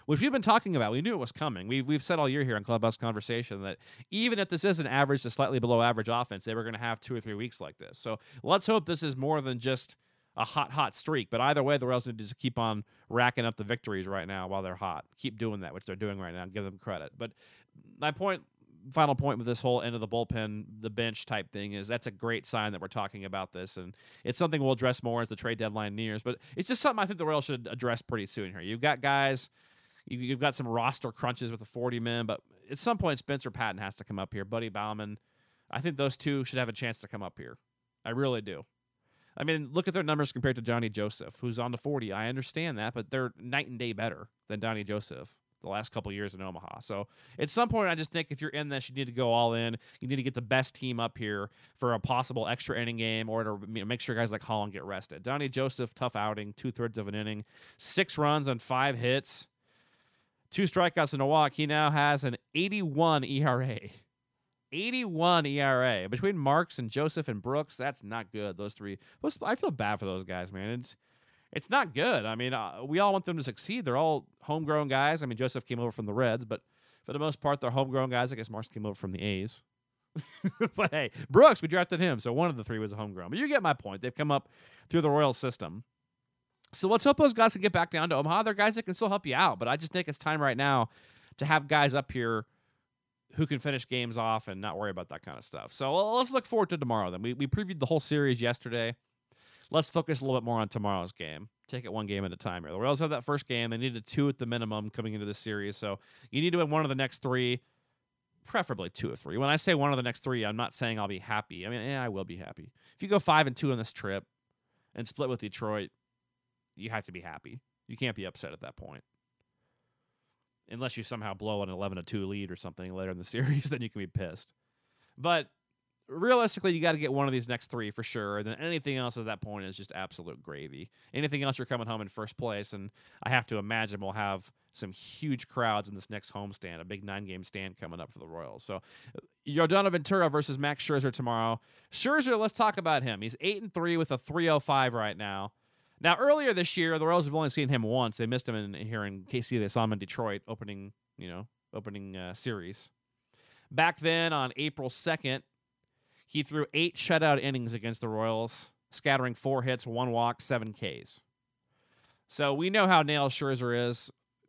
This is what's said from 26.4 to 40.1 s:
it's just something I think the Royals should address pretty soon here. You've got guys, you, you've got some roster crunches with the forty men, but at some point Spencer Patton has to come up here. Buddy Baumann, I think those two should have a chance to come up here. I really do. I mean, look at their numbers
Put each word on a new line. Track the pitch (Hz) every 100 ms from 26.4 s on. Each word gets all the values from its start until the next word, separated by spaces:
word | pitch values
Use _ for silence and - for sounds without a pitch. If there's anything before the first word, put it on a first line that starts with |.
| - -
it's | 185
just | 254
something | 294 220
I | 190
think | 175
the | 156
Royals | 151
should | 135 131 117
address | 120 123 117
pretty | - 117 98
soon | - 95
here. | 95
You've | 90 117
got | 147 131
guys, | 139 139 139 131 - _ _ _ _ _ -
you, | 123
you've | 123 131
got | 143 131
some | 123
roster | 117 120 127 123
crunches | - 123 123 117
with | 113
the | 107
forty | 123 123 120
men, | 117 117 110
but | - - _ -
at | 139
some | 233 226
point | 175 135
Spencer | - 143 123
Patton | 113 113 92
has | 98 -
to | -
come | 98
up | 95
here. | 104 98
Buddy | 117 113
Baumann, | 101 107 107 104 104 _ _ _ _ _
I | -
think | 160 139
those | 139 -
two | 151 139 127
should | 127
have | 120
a |
chance | 110 123 113
to | -
come | 110
up | 92 -
here. | 62 58 _ _ _ _ -
I |
really | 120 139 117
do. | 104 76 - _ _ _ _ _ _ -
I |
mean, | 151 160 139
look | 160 190
at |
their | 180
numbers | 156